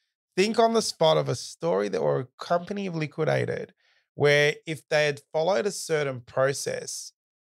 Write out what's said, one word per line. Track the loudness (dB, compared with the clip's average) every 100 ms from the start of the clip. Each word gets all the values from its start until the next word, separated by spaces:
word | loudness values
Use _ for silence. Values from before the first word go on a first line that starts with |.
| _ _ _ 0
think | 2 4
on | 4
the | 2
spot | -2 2 4 4
of | 2
a | -4
story | -8 -6 -2 0 0
that | 0
or | 0 -2
a | -4 -10
company | -2 -2 -2 -8
you've | -6 -6
liquidated | -6 -4 0 0 -2 -6 -10 _ _ _ _ 0
where | 4 4 2 0 -8
if | -10 -2
they | 2 2
had | -2 -4
followed | -2 0 0 -2
a |
certain | -4 -2 -2 -2 -6
process, | -6 0 0 0 -4 -6 -8 -12 -14 -20 _ _